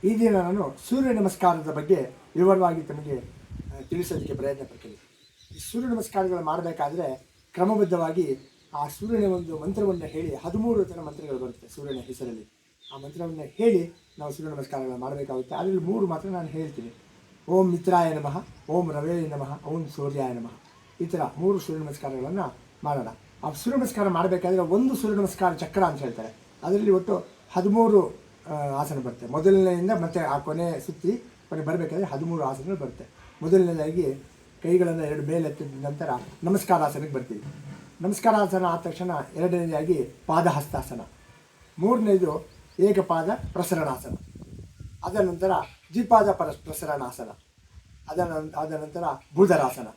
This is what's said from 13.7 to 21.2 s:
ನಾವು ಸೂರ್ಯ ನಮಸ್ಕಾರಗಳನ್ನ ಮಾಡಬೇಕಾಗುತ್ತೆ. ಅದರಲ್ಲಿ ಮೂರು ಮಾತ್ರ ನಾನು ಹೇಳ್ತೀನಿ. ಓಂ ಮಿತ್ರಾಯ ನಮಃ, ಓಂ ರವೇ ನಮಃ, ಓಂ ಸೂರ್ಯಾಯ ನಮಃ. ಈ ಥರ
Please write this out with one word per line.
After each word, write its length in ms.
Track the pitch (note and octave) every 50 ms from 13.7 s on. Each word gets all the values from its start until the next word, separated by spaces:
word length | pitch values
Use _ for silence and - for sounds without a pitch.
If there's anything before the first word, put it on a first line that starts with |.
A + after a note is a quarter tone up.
| G#3 F3+ E3+ E3+ - _ _ _ _ -
ನಾವು 140 | D3 D3 C#3
ಸೂರ್ಯ 180 | - D#3 D#3
ನಮಸ್ಕಾರಗಳನ್ನ 500 | D3+ C#3+ C3 C3 - C3+ C3 B2+ B2+ B2
ಮಾಡಬೇಕಾಗುತ್ತೆ. 540 | B2 C3 C#3 C#3+ C#3+ C3+ C3+ B2+ B2+ - -
ಅದರಲ್ಲಿ 260 | - E3+ F#3+ F#3+ F#3
ಮೂರು 260 | D#3+ E3+ G3+ A3+ G3
ಮಾತ್ರ 220 | F3+ E3 D#3+ - G3
ನಾನು 200 | F#3+ F3+ E3 D#3
ಹೇಳ್ತೀನಿ. 440 | C3+ D#3 D#3+ D3 C#3 - A2+ A#2 - - - _ _ - _ _ _ _ _ -
ಓಂ 220 | E3+ F#3 F#3+ F#3
ಮಿತ್ರಾಯ 440 | F3 E3 - F#3 F3+ F3 E3+ E3 D#3
ನಮಃ, 300 | D3+ D3 D3+ C#3+ F3 - - - - - -
ಓಂ 220 | D#3 F3 F3 E3 D3+
ರವೇ 340 | D3 D3 D#3+ F3 F3 E3
ನಮಃ, 400 | D3+ D3 C#3+ C#3 C3+ C#3+ C#3+ -
ಓಂ 220 | - D#3 E3+ D#3+ C#3
ಸೂರ್ಯಾಯ 440 | - - C#3+ C#3+ C#3 C#3+ C3+ C3 B2
ನಮಃ. 180 | A#2+ A2+ A#2 - - _ - _ - _ _ - _
ಈ 60 | F3
ಥರ 140 | E3 - E3+